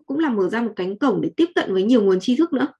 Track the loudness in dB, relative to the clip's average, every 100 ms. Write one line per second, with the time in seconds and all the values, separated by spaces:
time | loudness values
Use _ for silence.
0 | -4 -4 -2 0 -2 -2 -4 -4 -6 -2
1 | -2 0 -2 -2 0 0 -2 0 2 4
2 | 4 2 0 0 0 0 -4 -6